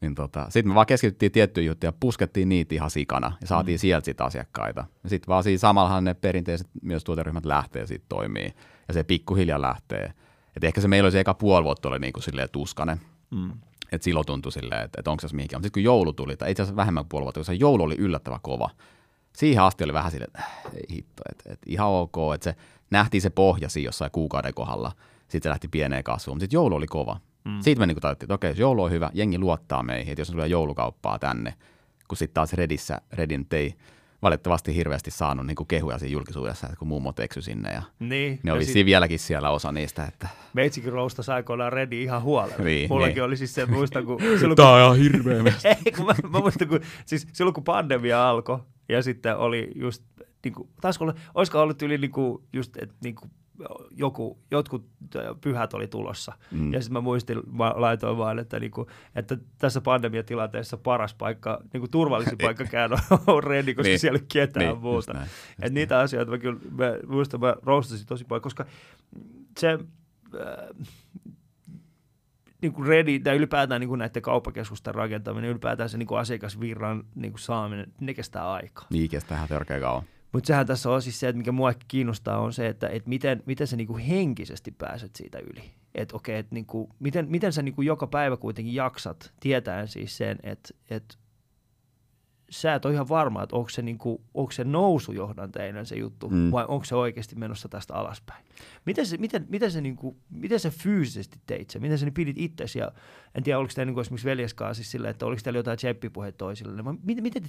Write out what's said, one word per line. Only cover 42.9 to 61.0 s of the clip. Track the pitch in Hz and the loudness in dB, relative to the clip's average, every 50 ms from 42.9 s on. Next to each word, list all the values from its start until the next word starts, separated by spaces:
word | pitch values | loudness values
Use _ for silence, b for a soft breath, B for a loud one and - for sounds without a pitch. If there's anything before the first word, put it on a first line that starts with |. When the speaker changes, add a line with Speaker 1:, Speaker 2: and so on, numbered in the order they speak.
| - - - 82 - | 2 4 4 2 2
Speaker 1:
niin. | 131 127 | 2 0
Speaker 2:
oli | 127 135 | 0 0
siis | 131 135 123 - | -2 -4 -4 -2
se, | 139 127 | -2 0
muistan, | 123 117 131 139 135 - 135 117 | 2 2 2 2 0 0 -2 -2
kun | 117 123 - 196 226 | -2 -2 0 2 4
Speaker 1:
<laughs> | 220 190 | 4 6
Speaker 2:
silloin, | - 165 160 | 6 8 10
Speaker 1:
Tää | 156 147 | 12 12
Speaker 2:
kun | 135 123 | 12 12
Speaker 1:
on | 123 | 12
ihan | 127 127 127 | 12 12 12
hirveä | 131 143 143 143 135 120 127 123 113 | 10 8 8 8 6 4 4 4 6
mesta. | 113 117 107 - - 208 | 6 4 4 6 6 6
Speaker 2:
<laughs> | 208 - - | 6 6 4
Ei, | 233 | 0
kun | - 175 185 | 0 2 2
mä, | 202 214 214 - 165 | 2 2 2 0 2
mä | - 190 | 2 4
muistan, | 196 196 - 156 175 151 | 4 4 4 2 2 2
kun, | 160 156 160 B B B B | 2 0 0 B B B B
siis | - 156 151 - - | -4 -4 -4 -4 -6
silloin | - - 180 185 156 | -2 2 2 2 2
kun | 156 - | 2 0
pandemia | - 170 202 170 139 135 123 117 120 117 120 123 127 | 0 2 2 2 2 0 2 4 4 4 6 6 6
alkoi | 120 117 113 - 123 127 - - _ _ _ - | 4 4 2 -2 -4 -4 -6 -12 _ _ _ 0
ja | 117 123 | 2 2
sitten | 123 127 120 - - 117 110 | 2 2 -2 -2 -2 -2 0
oli | - 117 120 117 117 110 - - | 0 0 0 0 -2 -4 -6 -6
just | - 127 123 117 - - _ _ - - - _ _ - | -6 -6 -6 -6 -8 -14 _ _ -20 -20 -20 _ _ -8
niinku, | 131 107 - - - _ - | -8 -8 -8 -12 -16 _ -2
taas | - 185 180 - | -2 -2 0 0
kun | 165 160 | -2 -4
oli, | 160 B B B B | -4 B B B B
olisiko | 180 190 160 156 151 | 0 0 2 4 4
ollut | 156 156 151 147 | 4 4 2 -2
yli | 147 147 151 143 | -2 -2 0 0
niinku | 139 139 - 139 135 123 117 - - _ | -2 -2 -2 -2 -2 -2 -2 -6 -10 _
just, | - 131 123 - - | -8 -6 -6 -6 -10
et | - 110 104 - _ | -12 -14 -14 -12 _
niinku | - 120 110 - - - - _ _ _ _ - - - - - - - | -10 -10 -10 -12 -16 -20 -20 _ _ _ _ -18 -16 -14 -14 -16 -16 -16
joku, | - - 139 135 135 - 117 113 - - _ _ | -6 -4 -4 -4 -2 -4 -8 -8 -10 -14 _ _
jotkut, | 143 147 147 - 139 120 - - _ _ - - - | 0 0 0 -2 -6 -10 -10 -14 _ _ -16 -10 -8
ö, | 135 113 110 117 - | -8 -8 -8 -10 -6
pyhät | - 147 127 120 113 - - | -4 -2 -2 -2 -2 -4 -4
oli | 104 107 104 | -8 -8 -8
tulossa. | - 110 104 - - - - - - b b b | -8 -8 -8 -8 -8 -10 -12 -14 -16 b b b
Speaker 1:
Mm. | 170 - 76 73 | -4 -4 -2 -2
Speaker 2:
Ja | - 127 | -2 -2
sit | 117 113 | -4 -4
mä | 127 120 | -6 -4
muistin, | 120 123 123 123 - - 117 113 - - | -2 0 -2 -2 -2 -4 -6 -6 -8 -6
mä | 123 117 113 113 - | -2 0 0 0 2
laitoin | - 120 113 117 110 - 113 113 117 | 2 2 2 2 0 -2 -2 -2 -2
vaan, | 110 110 113 117 | -2 -2 -4 -4
että | 117 113 113 110 | -6 -8 -8 -8
niinku, | 113 110 107 117 120 B B B B B B | -8 -8 -8 -10 -12 B B B B B B
että | 117 110 - 135 123 - - - - | -8 -6 -6 -8 -8 -8 -14 -4 -2
tässä | - 135 - 135 | -2 0 0 0
pandemiatilanteessa | - 131 127 127 117 113 110 113 107 - 120 113 110 107 107 110 113 - - | 2 2 2 2 0 -2 -4 -6 -6 -4 -4 -4 -4 -4 -4 -8 -8 -8 -10
paras | 110 - 131 123 117 | -4 -2 0 0 0